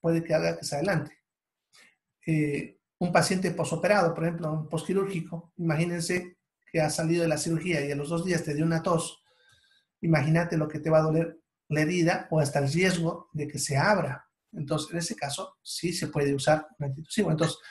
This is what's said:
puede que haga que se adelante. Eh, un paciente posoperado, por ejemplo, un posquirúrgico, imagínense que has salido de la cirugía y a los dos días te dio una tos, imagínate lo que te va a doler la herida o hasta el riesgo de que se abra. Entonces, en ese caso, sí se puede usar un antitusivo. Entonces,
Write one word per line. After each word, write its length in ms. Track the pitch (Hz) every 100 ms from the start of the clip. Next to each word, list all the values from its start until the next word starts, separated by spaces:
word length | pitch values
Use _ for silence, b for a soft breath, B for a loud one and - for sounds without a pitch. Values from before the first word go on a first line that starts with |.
puede 240 | 170 165
que 100 | 165
haga 240 | 156 170 165
que 60 |
se 100 | -
adelante. 440 | 143 180 165 - - _ _ _ _ _ b b b _ _ -
Eh, 520 | 156 147 143 - - _ _
un 140 | 175
paciente 380 | 175 165 185 190
posoperado, 600 | 165 151 156 180 208 170
por 100 | -
ejemplo, 280 | 165 170 160
un 160 | 156 151
posquirúrgico, 840 | 160 - 190 196 185 160 165 - -
imagínense 840 | 165 151 175 170 165 180 180 - _ _ _
que 100 | 165
has 140 | 151 -
salido 260 | 160 170
de 60 | 165
la 100 | 143
cirugía 460 | 165 165 175 151
y 60 | 143
a 40 | 143
los 120 | 143
dos 140 | 170
días 200 | 185 165
te 100 | 160
dio 100 | 143
una 180 | 165 165
tos, 400 | 180 165 - - _ _ _ _ _ _ _ _
imagínate 540 | 165 151 143 160 170 156
lo 120 | 151
que 100 | 147
te 120 | 156
va 80 | 156
a 40 |
doler 380 | 160 156 165 - _ _ _
la 120 | 151
herida 460 | 156 180 165 214 -
o 100 | 156
hasta 180 | 147 147
el 100 | 139
riesgo 560 | 160 185 175 165 - -
de 160 | 151 143
que 100 | -
se 180 | - 135
abra. 520 | 180 202 139 131 - _ _
Entonces, 380 | - 131 151 -
en 60 | 170
ese 180 | 165 -
caso, 420 | 143 160 196 -
sí 300 | - - 180
se 160 | 170 156
puede 260 | 151 143
usar 320 | 139 151 151 - -
un 80 | 139
antitusivo. 440 | 135 - - 180
Entonces, 280 | 156 165 - B